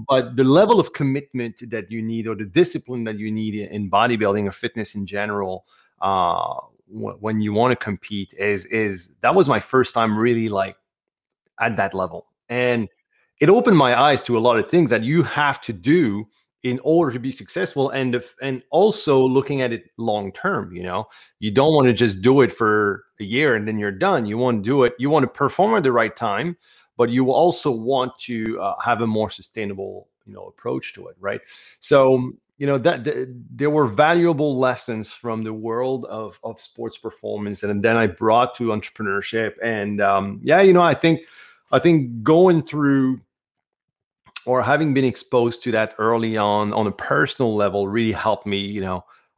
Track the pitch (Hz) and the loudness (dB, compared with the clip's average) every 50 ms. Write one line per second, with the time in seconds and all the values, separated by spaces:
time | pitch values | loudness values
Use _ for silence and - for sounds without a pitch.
0 | 110 - 135 131 123 123 123 117 131 131 139 170 208 208 240 202 165 - - - | -2 0 2 2 0 0 0 2 4 6 6 6 6 6 6 4 2 0 -2 -4
1 | 147 135 135 143 143 _ - 127 120 117 110 - 123 117 113 110 98 90 110 113 | -2 -2 -2 -4 -6 _ -8 -8 -8 -8 -10 -14 -14 -10 -10 -10 -10 -8 -8 -8
2 | 110 110 113 113 107 113 110 101 110 98 87 156 180 175 - 156 - - 127 123 | -6 -6 -6 -6 -6 -6 -6 -8 -8 -2 2 2 2 2 2 -8 -10 -8 -8 -8
3 | 117 110 107 101 107 107 107 107 110 107 101 107 101 87 - 104 104 95 87 101 | -6 -6 -8 -8 -6 -6 -6 -4 -4 -6 -6 -8 -8 -8 -8 -8 -6 0 2 2
4 | 113 123 120 107 110 101 98 107 104 98 - - - 117 - 117 107 - - 104 | 2 2 2 0 0 0 0 0 -2 -4 -6 -6 -10 -10 -8 -8 -10 -8 -8 -10
5 | 98 87 98 101 104 104 104 101 98 92 92 92 _ _ _ _ _ _ _ - | -10 -8 -6 -6 -6 -6 -4 -6 -6 -6 -8 -10 _ _ _ _ _ _ _ -6
6 | - 98 98 92 90 85 85 - 82 - - - - - _ _ _ _ 98 110 | -4 -2 0 2 2 2 0 -2 -2 -4 -6 -10 -12 -16 _ _ _ _ -14 -12
7 | 110 104 95 92 98 110 110 107 107 104 104 107 117 127 123 - - 107 101 87 | -10 -10 -10 -8 -6 -4 -2 -2 -2 -2 0 2 2 2 0 0 -4 -8 -8 -10
8 | - - 104 101 98 - - - 98 104 104 98 - - - 113 110 104 98 90 | -10 -10 -8 -8 -8 -10 -8 -4 -2 -2 -2 -2 -4 -4 -4 -2 -2 -2 -4 -6
9 | 85 - _ _ - 120 156 196 170 135 127 107 - - - 131 123 - - 120 | -12 -18 _ _ 0 2 4 4 4 4 2 -2 -2 0 2 2 2 2 0 0
10 | 113 110 107 107 113 123 120 117 113 110 104 98 95 95 - _ _ _ _ _ | 0 0 0 0 0 0 0 0 -2 -2 -2 -2 -4 -4 -6 _ _ _ _ _
11 | _ _ _ _ _ _ _ _ _ _ _ - - 117 110 95 98 98 - 95 | _ _ _ _ _ _ _ _ _ _ _ -4 -4 -4 -2 -2 -2 -2 -2 -4
12 | 92 90 82 85 - _ _ _ _ - 120 123 123 123 123 117 107 95 _ _ | -4 -4 -6 -12 -18 _ _ _ _ -8 -4 -2 0 0 0 0 -2 -6 _ _
13 | _ _ _ _ _ _ _ - 151 151 196 240 - 247 202 160 135 127 123 117 | _ _ _ _ _ _ _ 2 4 6 6 6 6 6 6 6 6 6 4 4
14 | 135 151 143 127 - - 120 113 113 123 120 113 101 - - 175 170 120 117 110 | 4 4 4 2 0 0 0 2 4 4 4 4 2 2 2 2 4 4 2 0
15 | 113 120 151 170 151 - - 147 147 143 135 - - - 117 92 85 131 151 180 | 0 0 2 2 0 0 0 0 0 0 -2 -4 -6 -10 -10 -6 0 2 2 4
16 | 160 110 98 104 107 _ _ _ _ _ _ _ - 127 123 131 - 139 160 170 | 2 2 0 -4 -6 _ _ _ _ _ _ _ -6 -6 -4 -4 0 2 2 2
17 | 170 139 113 123 117 135 127 - 98 - - 170 190 - - 143 135 135 113 135 | 2 0 -2 -4 -8 -8 -10 -10 -12 -10 -6 -6 -6 -4 -2 -2 -2 -2 0 -2
18 | 131 127 120 123 123 - - - 127 139 131 127 - - - 160 196 220 208 - | -2 -2 -2 -4 -6 -8 -16 -10 -8 -8 -8 -8 -8 -2 0 2 2 2 2 0
19 | - 156 139 135 131 127 127 135 127 - 143 135 131 123 117 113 - _ _ - | 0 2 4 4 4 4 2 2 0 0 -2 -2 -2 -2 -4 -6 -10 _ _ -8
20 | 113 113 107 104 101 95 92 - - 185 202 131 101 87 90 87 90 90 90 98 | -4 -4 -2 -4 -4 -8 -10 -8 -6 -4 -4 -4 -6 -8 -12 -12 -10 -6 -6 -6
21 | 110 - _ - - _ _ - 104 107 101 127 135 156 160 147 135 127 117 98 | -8 -10 _ -20 -20 _ _ -8 -6 -2 2 2 4 4 4 4 4 4 4 4
22 | 120 113 98 95 95 123 131 143 127 113 - - 113 110 107 107 104 101 98 - | 2 0 0 2 2 4 6 6 4 4 2 0 0 2 2 2 2 0 -2 -4
23 | - _ _ - 110 95 110 127 156 147 120 110 104 107 110 107 104 101 98 92 | -8 _ _ -14 -10 -6 -2 0 0 0 0 0 -2 -4 -4 -4 -4 -4 -4 -2
24 | 170 196 190 143 117 104 104 117 123 127 120 107 95 110 135 143 127 120 - - | 0 0 0 0 -2 -2 -2 -2 0 0 0 0 0 0 2 4 2 2 2 0
25 | 123 143 151 156 135 117 - - 143 131 - - 185 214 226 214 160 135 120 120 | -2 0 2 2 0 0 -2 -2 -2 -2 0 0 0 2 2 2 2 2 2 2
26 | 113 110 - - 120 107 101 101 131 175 175 _ _ _ _ _ _ _ _ - | 0 0 -2 -4 -4 -4 -2 -2 -4 -6 -8 _ _ _ _ _ _ _ _ 0
27 | 120 117 117 127 131 127 131 120 160 175 170 - - 151 123 113 110 120 135 131 | 0 0 2 0 2 2 2 2 2 2 2 0 -2 -4 -4 -4 -4 -2 -2 -2
28 | 127 127 - - - - 123 113 110 110 110 101 92 98 - - - 120 120 107 | -2 -4 -6 -12 -14 -10 -8 -6 -6 -6 -6 -6 -6 -8 -6 -6 -2 -2 -2 0
29 | 117 113 110 107 107 104 - - 98 - - 113 107 101 101 98 98 95 98 95 | 0 -2 -2 -2 -2 -4 -6 -10 -18 -16 -12 -10 -8 -8 -8 -10 -10 -12 -12 -14
30 | 98 _ _ _ _ 104 101 98 95 92 95 _ - 117 131 135 - - - - | -18 _ _ _ _ -20 -20 -20 -20 -20 _ _ -10 -8 -8 -8 -8 -12 -16 -18
31 | 90 82 82 _ 92 101 107 113 - _ - - - - - _ - - 151 139 | -20 -20 -18 _ -8 -8 -8 -8 -10 _ -20 -20 -20 -20 -20 _ -2 2 4 6
32 | 135 131 131 127 127 127 - _ _ _ _ - 143 139 139 135 117 170 170 131 | 6 6 4 2 0 -4 -10 _ _ _ _ -6 -2 -2 0 2 2 2 0 0
33 | 113 151 - 123 131 127 123 123 113 - 127 120 139 147 147 151 147 120 101 117 | -2 -4 -4 -4 -6 -8 -10 -18 -18 -16 -8 -2 -2 0 2 2 2 2 4 4
34 | 151 156 175 175 170 170 165 139 151 147 139 127 131 127 123 - - - 117 110 | 4 4 6 4 4 2 2 2 0 -2 0 0 0 0 0 -2 -6 -8 -8 -8
35 | 104 - - - - 120 110 110 110 110 110 110 107 113 113 120 127 131 135 131 | -8 -10 -14 -12 -10 -8 -8 -6 -6 -8 -8 -8 -8 -6 -4 -4 -2 -4 -4 -6
36 | 120 - 101 - 110 104 98 _ - 113 110 - - - _ - 117 113 - - | -8 -10 -10 -10 -12 -12 -14 _ -14 -14 -14 -14 -18 -20 _ -12 -12 -12 -12 -12
37 | - 110 - - - 107 107 104 104 104 104 95 - 104 104 101 98 113 113 113 | -14 -14 -14 -12 -10 -10 -8 -6 -6 -8 -8 -6 -6 -4 -4 0 2 2 4 4
38 | 113 107 92 - 113 110 110 120 123 123 - - 120 113 110 107 - - _ - | 2 2 0 0 2 4 4 4 4 2 -2 -4 -4 -2 -2 -4 -6 -10 _ -8
39 | 110 101 98 101 98 - - 113 113 107 - - - 117 113 107 101 104 104 101 | -6 -4 -4 -4 -4 -4 -4 -4 -4 -4 -6 -6 -6 -4 -4 -2 -4 -4 -2 0
40 | 101 98 101 98 98 98 98 104 117 123 151 180 196 190 180 180 175 165 143 - | 0 2 2 0 -2 -4 -8 -6 0 2 4 6 6 8 8 6 6 4 2 2
41 | - 165 160 160 - _ - - - - _ _ _ - - 131 131 175 170 160 | 2 2 2 2 -2 _ -20 -20 -20 -20 _ _ _ 0 0 2 4 4 4 4
42 | 135 123 120 117 107 156 160 165 185 190 175 160 - - - 151 147 139 139 135 | 2 -2 -6 -4 0 2 4 6 6 6 4 2 0 -4 -4 -2 0 2 2 2
43 | 131 131 131 120 _ _ _ _ _ _ _ _ _ _ _ _ _ _ _ _ | 2 0 -2 -4 _ _ _ _ _ _ _ _ _ _ _ _ _ _ _ _
44 | _ _ _ _ _ _ - - - 117 127 127 120 120 143 147 160 151 135 135 | _ _ _ _ _ _ -20 -12 -4 -2 0 0 2 2 2 2 2 2 2 2
45 | 131 127 113 - - - - 123 120 120 113 - - 127 110 110 110 107 - - | 2 0 0 -4 -8 -2 0 2 2 0 -2 -4 -6 -2 0 0 -2 -2 -4 -2
46 | 107 110 117 117 113 113 110 107 104 104 104 104 107 104 104 107 110 101 95 - | 0 0 0 0 0 -2 -2 0 0 0 2 0 0 -2 -2 -2 -2 -2 -4 -6
47 | - - 139 147 151 135 - - 131 117 110 104 101 101 92 101 101 98 101 117 | -4 -2 0 0 0 -2 -2 -2 -2 -2 0 0 -2 0 0 -2 -4 -2 -2 -2
48 | 117 110 104 - - 110 104 - - 107 101 98 98 98 104 104 95 92 92 90 | -2 -2 -2 -2 -2 -2 -2 -2 -4 -6 -6 -6 -6 -6 -8 -8 -6 -6 -6 -8
49 | - _ _ _ _ _ _ | -10 _ _ _ _ _ _